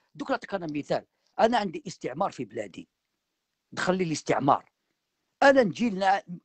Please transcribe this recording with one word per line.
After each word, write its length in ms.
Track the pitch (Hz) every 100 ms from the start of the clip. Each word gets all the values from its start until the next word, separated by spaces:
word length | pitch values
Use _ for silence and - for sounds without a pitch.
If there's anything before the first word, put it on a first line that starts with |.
| _
دوك 160 | 151 -
نعطيك 240 | 254 -
أنا 120 | 196 170
مثال. 300 | 143 131 143 - _ _ -
أنا 180 | 226 240
عندي 240 | 202 160 175
استعمار 440 | - 147 131 190
في 140 | -
بلادي. 440 | 117 110 104 85 82 _ _ _ _ _ _ _ _
دخل 240 | - - 190
لي 80 |
الاستعمار. 640 | 175 151 - 110 139 117 - _ _ _ _ _ _ _
أنا 200 | 277 269
نجي 280 | 214 143 233
لنا 320 | 190 190 196 - 175